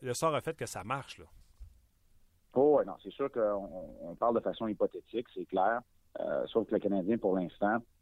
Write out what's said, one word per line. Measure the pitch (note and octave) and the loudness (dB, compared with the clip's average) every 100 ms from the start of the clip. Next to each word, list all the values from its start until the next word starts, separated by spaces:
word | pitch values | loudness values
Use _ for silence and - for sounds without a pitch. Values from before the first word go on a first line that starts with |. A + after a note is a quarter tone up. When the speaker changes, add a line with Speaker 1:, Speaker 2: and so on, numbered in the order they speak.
| B2+ | -6
Speaker 1:
le | |
sort | A#2+ D#3+ | 0 0
a | C#3 | 0
fait | D#3 D#3+ | -4 -6
que | B2 | -8
ça | G#2 | -8
marche, | G2 C3+ - - | -6 -6 -6 -18
là. | D2+ - - - - - _ _ _ - _ _ _ | -20 -20 -20 -20 -20 -20 _ _ _ -20 _ _ _
Speaker 2:
Oh, | B2+ D3 C#3 | 4 6 6
ouais, | |
non, | G2 D#2 | 2 -6
c'est | G2 | -12
sûr | - C#3 | -6 -4
qu'on, | A#2+ G#2+ G2+ F#2+ - - - | 0 0 0 -4 -10 -12 -14
on | E2+ | -12
parle | E2+ A#2 A#2 | 0 2 2
de | |
façon | G2 - A2 | 0 -2 -4
hypothétique, | G2+ G2+ F2+ - A2 B2 | 0 0 0 -8 -8 -6
c'est | F#2 E2+ | -10 -4
clair. | F#2+ G2 A#2+ - _ _ - | 2 2 2 -4 _ _ -8
Euh, | D#2+ C#2+ B1+ | -2 -2 0
sauf | A2+ G2 | -2 0
que | |
le | G2+ | 0
Canadien, | G2 G2 F2+ A#2 | 2 0 0 0
pour | G2+ F#2 | 2 2
l'instant, | F2 - G2+ A#2 - _ | -2 -2 0 0 -4 _